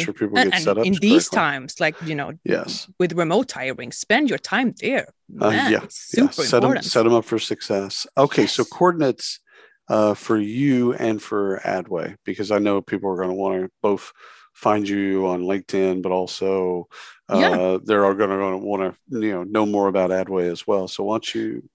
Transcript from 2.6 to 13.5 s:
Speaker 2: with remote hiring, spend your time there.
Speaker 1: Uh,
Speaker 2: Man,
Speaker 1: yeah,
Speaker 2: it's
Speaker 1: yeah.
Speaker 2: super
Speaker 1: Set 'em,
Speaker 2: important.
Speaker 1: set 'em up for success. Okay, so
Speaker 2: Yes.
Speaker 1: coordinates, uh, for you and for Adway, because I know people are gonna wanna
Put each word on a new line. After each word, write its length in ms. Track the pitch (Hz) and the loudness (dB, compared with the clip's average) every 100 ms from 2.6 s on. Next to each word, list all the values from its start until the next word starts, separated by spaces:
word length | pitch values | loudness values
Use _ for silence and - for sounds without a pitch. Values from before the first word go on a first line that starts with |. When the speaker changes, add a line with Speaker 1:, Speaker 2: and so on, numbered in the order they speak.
| - - - - | -2 -10 -8 -2
Speaker 2:
with 140 | 175 | -2
remote 400 | 170 165 202 262 | 0 2 2 0
hiring, 400 | - 131 120 120 | -4 -8 -8 -10
spend 380 | - - 233 285 | -8 0 2 2
your 80 | 180 | -2
time 360 | - 208 247 - | -2 -2 -2 -2
there. 260 | - 262 - _ - - | -2 -2 -4 _ -20 -4
Speaker 1:
Uh, 100 | 107 | 0
Speaker 2:
Man, 200 | 113 - | 2 2
Speaker 1:
yeah, 100 | 104 | 0
Speaker 2:
it's 280 | - - - | -2 -10 -4
Speaker 1:
yeah. 100 | - | 0
Speaker 2:
super 180 | 277 - | 0 0
Speaker 1:
Set 140 | 131 123 | 2 4
'em, 40 | |
Speaker 2:
important. 220 | 131 254 - | 4 2 0
Speaker 1:
set 200 | 123 113 | 2 4
'em 80 | |
up 100 | 117 | 4
for 140 | - 113 | 2 -2
success. 680 | - 107 - 101 98 - - - | -4 -6 -4 -2 -4 -8 -4 0
Okay, 300 | 143 - 104 | 2 4 2
so 160 | - | 0
Speaker 2:
Yes. 60 | 117 | -4
Speaker 1:
coordinates, 680 | - 180 170 139 - - - _ - - _ - | 2 2 2 0 -2 -6 -10 _ -20 -20 _ -2
uh, 260 | 110 107 | 2 2
for 240 | 101 - 110 | 0 0 0
you 540 | 104 120 143 127 120 | 0 0 2 4 2
and 280 | - 117 107 | 0 -2 -2
for 380 | - 104 98 95 | -2 -2 0 -2
Adway, 520 | - 95 87 87 80 98 | -2 -4 -4 -6 -6 -8
because 260 | - 92 98 | -8 -6 -2
I 80 | 104 | 0
know 220 | 104 101 | 2 0
people 260 | - 98 98 | -2 -4 -2
are 60 | 90 | -2
gonna 160 | 92 | -2
wanna 340 | 95 98 | -2 -2